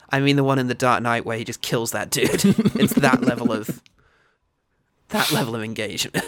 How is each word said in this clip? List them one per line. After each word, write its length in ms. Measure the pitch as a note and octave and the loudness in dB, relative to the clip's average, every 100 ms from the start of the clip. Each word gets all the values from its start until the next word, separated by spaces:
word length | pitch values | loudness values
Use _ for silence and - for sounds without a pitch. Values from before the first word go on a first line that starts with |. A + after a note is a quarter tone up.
| - | -4
I 80 | C#3 | 0
mean 160 | C#3 | 2
the 80 | C#3+ | 4
one 160 | C3+ C3 | 4 2
in 80 | B2+ | 0
The 80 | |
Dark 260 | A#2+ B2+ G#2 | 0 2 2
Knight 240 | A#2+ A#2 | 2 -2
where 140 | - A2+ | -2 -6
he 60 | |
just 180 | A#2 - | -8 -8
kills 300 | - B2+ A#2 | -4 -2 -2
that 180 | G#2 - | -4 -4
dude. 340 | - - C4+ | 0 0 2
<laughs> 300 | G3 - G#3+ | 2 4 2
It's 200 | - - | 2 0
that 280 | - C#3 B2+ | 2 4 4
level 300 | C3 A#2+ A#2 | 2 0 -2
of, 280 | A2 G#2+ - - _ _ _ _ _ _ _ _ _ _ _ - | -2 -6 -12 -14 _ _ _ _ _ _ _ _ _ _ _ -8
that 200 | G#3+ - | -2 0
level 240 | D3+ A#2 | 0 -2
of 80 | A2+ | -4
engagement, 600 | A2 A2 G#2 F#2+ - D#3+ | -6 -6 -6 -6 -4 -4